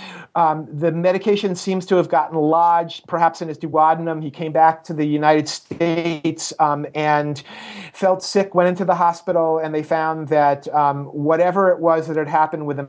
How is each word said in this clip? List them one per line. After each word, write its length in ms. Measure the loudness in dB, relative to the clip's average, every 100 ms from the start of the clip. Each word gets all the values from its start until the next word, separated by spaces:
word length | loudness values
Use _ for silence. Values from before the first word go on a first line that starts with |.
| -18 -18 -8
um, 320 | 0 0 0 -6
the 180 | -4 -2
medication 600 | 0 0 0 0 0 0
seems 300 | -4 -4 -4 0
to 100 | 0
have 120 | 2
gotten 300 | 0 0 0
lodged, 680 | 2 4 4 2 -2 -10 -8
perhaps 360 | 0 0 0
in 60 | -10
his 100 | -8
duodenum. 640 | -2 2 2 2 -2 -6
He 80 | -8
came 200 | -8 -4
back 320 | 4 4 2
to 100 | -6
the 100 | -4
United 420 | 0 2 4 4 2
States, 1080 | -8 -12 -2 0 0 -2 -2 -4 -4 -10 0
um, 280 | 2 2 -4
and 480 | -2 2 2 0 -6 -10 -18 -18 -18 -18
felt 300 | -2 0 0
sick, 320 | 0 -2 0
went 160 | 2 2
into 160 | 0 0
the 80 |
hospital, 640 | 2 2 0 -2 0 2 0
and 160 | -2
they 80 | -4
found 460 | -2 -2 0 -4 0
that, 400 | 2 4 2 -2
um, 300 | 2 2 0 -6
whatever 640 | -4 0 2 2 4 2
it 100 | 2
was 280 | 2 0 0
that 80 | -4
had 120 | 0
happened 380 | 0 0 -2 -6
with 120 |
the 80 | -6